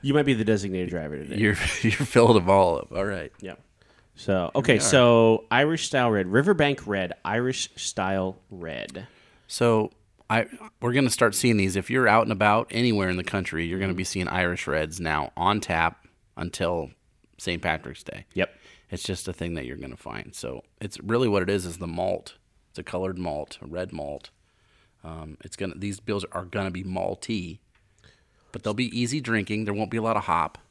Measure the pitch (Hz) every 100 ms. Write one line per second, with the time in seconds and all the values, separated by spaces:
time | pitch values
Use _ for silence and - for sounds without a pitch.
0 | 139 143 143 120 110 107 98 92 90 87
1 | 78 73 71 71 107 98 - - 113 104
2 | 117 120 117 110 87 98 92 80 50 -
3 | 101 98 76 _ 95 - _ _ _ _
4 | _ - - 95 87 - 123 117 - 139
5 | 123 117 113 110 - 120 147 165 - 139
6 | 123 104 92 107 165 180 143 139 - 98
7 | 92 - - 110 127 131 - - - -
8 | 95 95 92 92 _ 95 82 65 52 -
9 | 98 _ _ _ _ - 120 110 107 _
10 | _ _ _ 113 113 - 220 _ 120 127
11 | 131 - 117 101 123 110 95 95 92 123
12 | 120 110 110 104 104 107 - 110 123 107
13 | 92 90 90 101 90 80 85 92 95 87
14 | 92 98 90 92 90 87 - 76 78 80
15 | 82 76 73 - 90 104 - 82 82 -
16 | _ _ _ - 87 - 85 85 71 -
17 | _ _ _ _ - 87 87 80 69 -
18 | - - - 92 92 - - - _ 90
19 | - 92 - 87 87 85 62 - 65 62
20 | - 53 - - 60 64 _ _ 104 -
21 | 98 117 127 101 90 101 87 85 85 82
22 | 92 87 - - _ _ _ - - 90
23 | 95 90 87 73 73 - - 82 92 82
24 | 73 71 - _ _ _ _ _ _ _
25 | 82 82 78 76 - - 95 - 101 95
26 | - 101 92 90 90 104 95 90 92 92
27 | 92 95 - 110 87 95 _ _ _ _
28 | _ _ _ _ _ - 110 104 123 117
29 | 120 147 120 113 98 107 104 101 107 113
30 | 110 107 95 85 76 - _